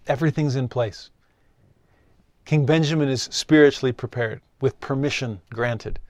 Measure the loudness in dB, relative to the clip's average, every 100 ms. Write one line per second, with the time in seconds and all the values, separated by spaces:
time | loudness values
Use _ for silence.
0 | -4 -2 0 0 -2 -2 -4 -2 -4 -6
1 | -18 _ _ _ _ _ _ _ _ _
2 | _ _ _ _ -2 0 4 2 2 0
3 | 0 -2 -6 -8 4 8 8 6 -2 -4
4 | -8 -6 -6 -8 _ -4 -4 -4 -6 -4
5 | -2 -4 -6 -10 -12 -6 -4 -4 -8 -10